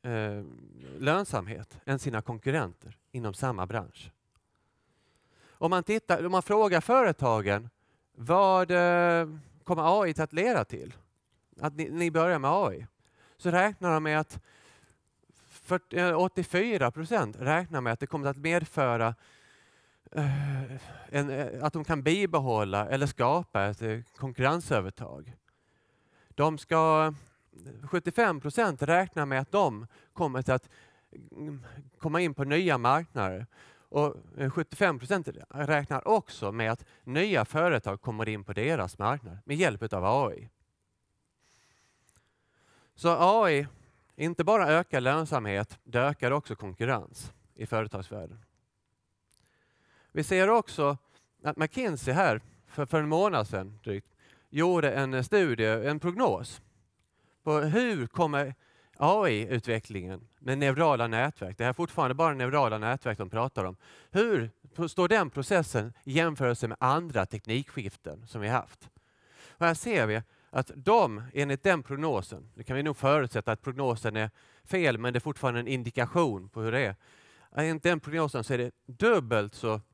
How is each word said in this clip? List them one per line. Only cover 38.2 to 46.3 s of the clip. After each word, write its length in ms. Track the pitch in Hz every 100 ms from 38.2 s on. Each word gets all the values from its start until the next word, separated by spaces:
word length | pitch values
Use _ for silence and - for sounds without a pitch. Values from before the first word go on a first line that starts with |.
| 110
in 160 | 107
på 80 | 98
deras 460 | 101 127 160 92 -
marknad 400 | 104 139 113 95
med 120 | - 147
hjälp 360 | 175 101 110
av 120 | 98
A 300 | 95 127 123
I. 140 | - 110 _ _ _ _ _ _ _ _ _ _ _ _ _ _ _ _ _ _ _ _ _ _ _ _
Så 220 | - 170 170
A 320 | 180 220 202
I 160 | 143 143 - _ _ _ -
inte 280 | 156 175
bara 240 | 165 220 160
ökar 320 | 160 180 135
lönsamhet, 800 | 127 151 156 143 107 98 110 -
det 160 | - 120
ökar 300 | 135 147 123